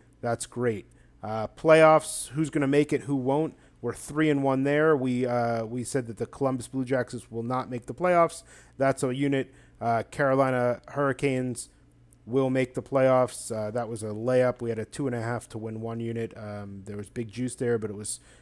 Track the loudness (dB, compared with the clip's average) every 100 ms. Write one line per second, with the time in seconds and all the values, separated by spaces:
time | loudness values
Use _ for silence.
0 | _ _ -4 -4 -4 -2 -2 -2 -8 -20
1 | -20 _ -8 -6 -6 0 6 10 10 8
2 | 4 -6 -6 -4 -2 0 2 4 2 0
3 | -2 -2 0 0 -2 -8 -20 _ -8 -8
4 | -6 0 2 2 2 2 2 4 4 4
5 | 2 0 0 0 0 -2 -4 -6 -4 -4
6 | -4 -6 -8 -2 -2 -2 -4 -6 -2 -2
7 | -2 -8 -10 -8 -4 -4 -4 -8 -8 -2
8 | 2 4 2 0 -18 -20 -16 0 0 2
9 | -2 0 0 0 -2 -10 -20 -6 -2 -2
10 | -2 -2 2 4 4 2 0 -2 -6 -2
11 | -2 0 0 0 -2 -6 -12 _ _ _
12 | _ -20 -4 0 2 2 0 -4 -2 2
13 | 4 4 2 -2 -8 -6 -4 -4 -4 -6
14 | -6 -4 2 4 4 0 -4 -4 -6 -6
15 | -4 -4 -4 -6 -8 -10 -10 -8 -8 -6
16 | -6 -4 -6 -8 -12 -12 -12 -14 -12 -12
17 | -10 -8 -8 -6 -6 -2 -2 0 -2 -8
18 | -10 -10 -14 -20